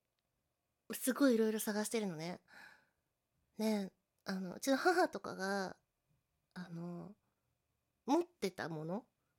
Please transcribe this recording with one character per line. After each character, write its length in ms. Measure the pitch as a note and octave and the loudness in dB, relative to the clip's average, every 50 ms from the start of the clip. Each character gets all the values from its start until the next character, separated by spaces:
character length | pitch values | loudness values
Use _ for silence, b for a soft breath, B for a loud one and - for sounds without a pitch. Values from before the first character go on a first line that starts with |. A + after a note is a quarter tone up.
| _ _ _ _ _ _ _ _ _ _ _ _ _ _ _ _ _ - A3 | _ _ _ _ _ _ _ _ _ _ _ _ _ _ _ _ _ -10 -8
す 180 | - - C4 | -4 -2 0
ご 180 | A#3+ - C#4+ C4+ | 2 4 6 6
い 60 | A#3+ | 6
色 120 | A3 A3+ A3 | 6 4 4
々 120 | G#3+ A3 | 2 0
探 240 | - - G3+ G#3 G#3+ | -2 -2 -2 -2 -2
し 60 | - | 0
て 100 | - A#3 | 0 -2
る 80 | G#3+ G3 | -2 -2
の 80 | E3+ | -4
ね。 240 | D3+ D#3+ E3+ F3 - _ B B B B B B B B B B B _ _ _ _ _ _ _ _ _ _ _ - | -4 -6 -6 -8 -10 _ B B B B B B B B B B B _ _ _ _ _ _ _ _ _ _ _ -4
ね、 320 | G#3+ A3 A3 G#3 G3 F#3 - _ _ _ _ _ _ | -2 0 0 0 -2 -6 -8 _ _ _ _ _ _
あ 80 | - G3 | -6 -6
の、 220 | F#3+ F#3+ F3+ - | -6 -6 -8 -8
う 40 | - | -4
ち 100 | - C4+ | 0 2
の 60 | C4+ | 2
母 320 | C4 - F4+ F4+ F4 F4+ C#4+ | 4 4 4 6 6 4 2
と 140 | - G3 | 2 -4
か 120 | - - - | -8 -8 -6
が、 440 | F3+ F#3+ G3 G3 G3+ F#3+ F3+ - - _ _ _ _ _ _ _ _ _ _ _ _ _ _ - | -4 -2 -2 0 0 -2 -4 -6 -12 _ _ _ _ _ _ _ _ _ _ _ _ _ _ -12
あ 120 | F#3 F3+ E3+ E3+ | -12 -10 -8 -8
の、 420 | E3+ E3+ F3 F3 F3 E3+ F3+ G#3 _ _ _ _ _ _ _ _ _ _ _ _ _ _ _ _ _ _ | -8 -8 -8 -8 -10 -10 -12 -16 _ _ _ _ _ _ _ _ _ _ _ _ _ _ _ _ _ _
持 140 | - C4+ E4+ | 2 2 2
っ 40 | F4 | 2
て 260 | - _ _ - F#3+ | 0 _ _ -4 -4
た 160 | - - A2+ D3+ | -4 -4 -6 -4
も 160 | E3+ D3+ D#3 | -4 -6 -4
の？ 220 | D#3+ F3+ G#3+ - _ _ _ _ _ _ | -4 -4 -6 -6 _ _ _ _ _ _